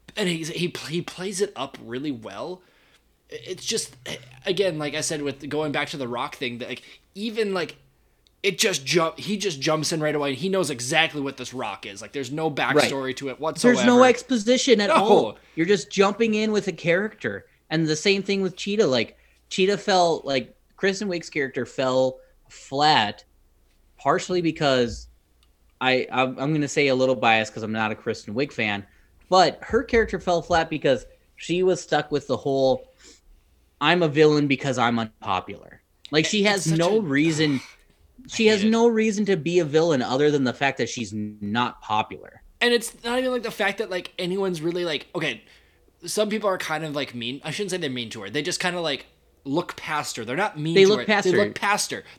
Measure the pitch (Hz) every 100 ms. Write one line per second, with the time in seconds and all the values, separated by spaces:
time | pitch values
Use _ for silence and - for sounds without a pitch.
0 | - - 180 165 156 165 170 - - 170
1 | - - 190 185 202 - 139 - 113 127
2 | 151 120 107 98 151 180 _ _ _ _
3 | _ _ _ - - 185 - 226 - -
4 | - - - - 202 170 190 156 147 151
5 | 147 156 143 135 147 147 156 147 143 147
6 | 120 120 131 - 123 120 117 123 - -
7 | _ 196 226 226 208 185 156 - _ _
8 | _ _ _ _ 196 - 208 151 135 170
9 | 160 - 147 208 196 139 143 156 147 165
10 | 151 147 143 127 190 190 151 127 123 156
11 | 160 151 135 131 123 127 110 95 107 98
12 | 107 143 127 151 160 147 127 147 127 135
13 | 131 127 135 120 156 - 247 233 240 247
14 | 254 240 - 240 208 254 277 208 202 214
15 | 214 180 110 - _ 156 175 202 - 185
16 | 196 202 226 214 220 208 190 160 165 175
17 | 214 - 117 98 - _ _ 160 156 156
18 | 202 196 190 196 185 - 202 208 170 123
19 | 110 - _ _ _ - 185 202 208 185
20 | 170 156 139 135 113 _ _ - 196 190
21 | 208 175 - 156 135 131 117 - 131 131
22 | 131 131 _ _ _ - - 139 151 135
23 | 104 - _ _ _ _ _ _ _ _
24 | 139 180 - 180 165 160 147 127 117 -
25 | - _ _ _ _ _ _ _ 127 127
26 | - 123 131 127 143 156 139 156 139 127
27 | 131 123 117 110 107 113 107 110 107 104
28 | 117 107 - 110 143 - 107 101 - _
29 | _ _ _ 185 165 - - 226 - 233
30 | 220 175 185 170 156 170 156 151 147 120
31 | - _ _ - - 175 185 175 - 151
32 | - 143 - 123 143 135 131 127 - _
33 | - - _ - _ _ _ _ 147 180
34 | 160 139 151 151 143 131 139 123 117 117
35 | 113 - 104 92 104 87 - - _ _
36 | - 151 160 214 208 196 151 160 170 220
37 | 165 135 160 151 156 131 - - _ _
38 | _ - - - 214 214 214 226 240 220
39 | 220 202 196 180 151 175 151 156 170 135
40 | 117 135 151 147 127 - 139 135 117 127
41 | 104 107 104 104 101 117 120 - - 107
42 | - - - - - _ 240 240 233 -
43 | 240 254 254 254 220 - 196 196 202 185
44 | - - 175 196 196 165 165 175 175 139
45 | - 175 151 110 - _ _ _ _ _
46 | 170 208 214 214 202 180 - 156 160 143
47 | 131 120 117 139 156 196 202 180 147 127
48 | 113 110 98 139 165 - 180 175 160 135
49 | - _ _ _ 139 156 165 - - 151
50 | 143 123 110 147 208 156 156 180 190 208
51 | 208 208 190 190 208 - 208 208 - 110
52 | -